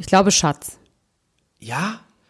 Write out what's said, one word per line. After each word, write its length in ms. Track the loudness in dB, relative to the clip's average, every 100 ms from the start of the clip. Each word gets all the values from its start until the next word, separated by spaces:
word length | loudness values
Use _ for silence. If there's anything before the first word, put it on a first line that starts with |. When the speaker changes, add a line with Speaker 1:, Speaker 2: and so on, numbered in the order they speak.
Speaker 1:
ich 60 | 2
glaube 240 | 4 4
Schatz. 460 | 2 0 -2 -10 -16 _ _ _ _ _ _ _ _
Speaker 2:
Ja? 400 | -10 -6 -6 -8 _ _ _